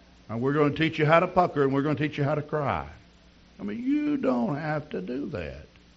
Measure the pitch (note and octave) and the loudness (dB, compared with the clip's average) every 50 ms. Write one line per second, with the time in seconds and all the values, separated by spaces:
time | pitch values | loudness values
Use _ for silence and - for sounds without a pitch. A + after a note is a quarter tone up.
0 | - - - - - - A2 A#2 B2 C#3 C#3+ D#3 D3 D3 C#3+ D3 D#3+ D#3 - D#3 | -20 -20 -20 -20 -12 -8 -6 -2 0 2 2 4 4 2 2 2 0 0 2 2
1 | D3+ D3 E3 E3+ F3+ F3+ - F#3 F3 D#3+ - D3 C#3 C3+ C3+ C#3 C#3 D3+ D3 - | 4 6 6 6 6 4 4 2 2 4 2 2 2 2 2 2 0 0 0 0
2 | D3+ D3 C#3+ D3 C#3+ C3+ D#3 D3 - - D#3 D3+ C#3+ A#2+ F#2+ D#2+ C#2 D2 - - | -2 -2 -2 -2 0 0 0 -2 -2 -4 -4 -2 0 0 -2 -2 -4 -8 -14 -20
3 | - - - - - - - - - - - - F#3+ G3+ G#3+ A#3 B3 C4 C#4+ D4+ | -20 -20 -20 -20 -20 -20 -20 -20 -20 -20 -16 -12 -8 -8 -6 -4 -2 0 0 0
4 | D4 D4 D4 C4 B3 C4 B3 A#3+ A#3 G3+ C#3+ C#3+ D#3+ D3+ D#3 D3 D3 - - - | 0 -2 -2 0 0 0 0 0 0 -2 -2 -2 -4 -4 -4 -4 -6 -6 -8 -8
5 | F#3 G#3+ B3 C#4 - F#3+ C#3+ G2 D#2+ C#2 C2 C#2+ C#2+ - - - - - - | -6 -6 -6 -6 -6 -6 -6 -8 -8 -8 -10 -14 -16 -20 -20 -20 -20 -20 -20